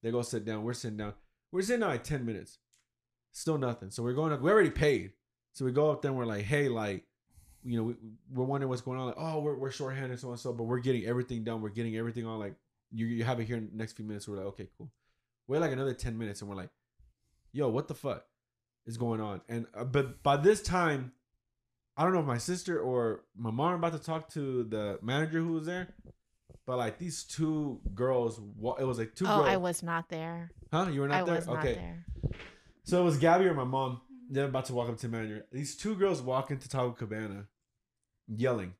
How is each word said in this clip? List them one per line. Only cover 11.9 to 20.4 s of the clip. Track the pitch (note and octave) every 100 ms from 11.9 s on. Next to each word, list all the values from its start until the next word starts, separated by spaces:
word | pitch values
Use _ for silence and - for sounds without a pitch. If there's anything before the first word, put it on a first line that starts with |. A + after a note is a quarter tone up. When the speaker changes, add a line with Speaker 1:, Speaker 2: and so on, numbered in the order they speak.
| A2
Speaker 1:
everything | A#2 A#2 A2+
on. | A2
Like, | G2+ - _ _ _
you, | A2+ A2+
you | A#2
have | A#2 B2
it | A2
here | A#2
in | G#2+
the | G#2+
next | A2
few | - G#2+
minutes." | G#2 G2+
We're | G2+
like, | F#2+
"Okay, | G2 G2 _
cool." | D#3 _ _ _ _ _ -
Wait, | C#3
like, | E3
another | C3 C3+
ten | B2 B2+ A2+
minutes, | A2+ G2+
and | G2+
we're | G2
like, | F#2 _ _ _ - _ _ _ _
"Yo, | C3 C#3
what | A2 -
the | -
fuck | C#3 A#2+ - _ _ _ _ _ -
is | A#2
going | A#2+ A2
on?" | G#2+ G2 -
And, | A#2 A2+
uh, | G#2+ B2
but | C3 C3+ -
by | -
this | C#3+